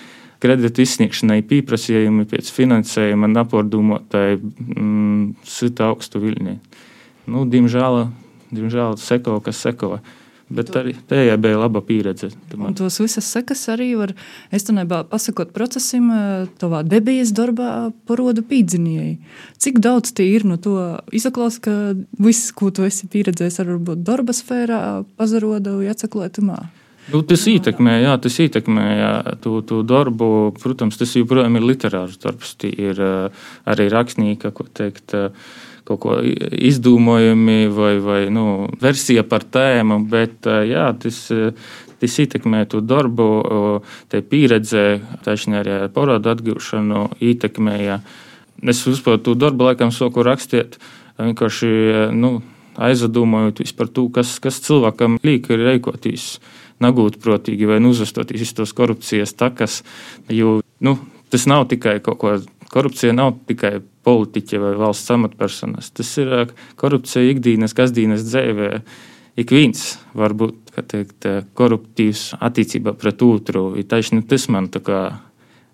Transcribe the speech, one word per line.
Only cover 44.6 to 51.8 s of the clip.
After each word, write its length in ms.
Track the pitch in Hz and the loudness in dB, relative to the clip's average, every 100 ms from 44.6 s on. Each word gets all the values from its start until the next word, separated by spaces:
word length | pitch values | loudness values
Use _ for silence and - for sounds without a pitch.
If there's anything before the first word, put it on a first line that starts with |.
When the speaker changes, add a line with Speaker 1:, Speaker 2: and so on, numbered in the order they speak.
| 107 110 101 101 110 - | 0 0 2 0 -6 -10
Speaker 1:
taču 260 | - 104 - | -6 -4 -2
arī 320 | 101 101 98 | -2 -2 -4
ar 60 | 98 | -4
parādu 420 | 135 139 113 113 | -2 0 0 0
atgūšanu 880 | 117 113 104 - 110 104 104 104 - | -2 -4 -6 -6 -4 -2 -2 -4 -2
ietekmēja. 800 | 117 120 104 - 107 104 101 98 - - - - _ - | 0 0 -2 -2 -2 -2 -4 -4 -8 -20 -20 -20 _ -4
Es 220 | 123 120 127 | -2 0 0
vispār 320 | 131 123 110 | 0 2 2
to 120 | 123 | 2
darbu 320 | 123 147 127 127 | 2 2 4 2
laikam 240 | 123 117 | 4 0
soku 320 | 117 123 123 | 0 -2 2
rakstiet, 560 | 120 135 - 120 - - - - - - | 2 0 0 -2 -2 -10 -20 -20 -20 -6
vienkārši, 540 | 113 113 113 - 117 110 | -6 -2 -2 0 0 2